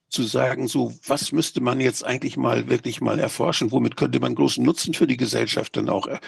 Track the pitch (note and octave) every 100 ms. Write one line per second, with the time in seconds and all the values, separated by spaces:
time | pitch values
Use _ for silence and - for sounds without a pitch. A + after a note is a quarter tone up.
0 | _ - A2+ B2+ B2+ B2+ B2+ C#3 A#2+ B2
1 | - C#3+ - D3+ D#3+ - B2 C3 B2+ -
2 | - B2+ C3+ C3+ B2+ A#2+ A#2+ B2 B2 A2+
3 | A#2 A2 A2+ - - D#3 A2 B2+ A#2+ -
4 | C3+ B2+ B2 A#2+ C#3 B2 B2 - - -
5 | D3+ B2 A#2 A#2 A2+ - G#2+ - A2 F#2+
6 | - F#2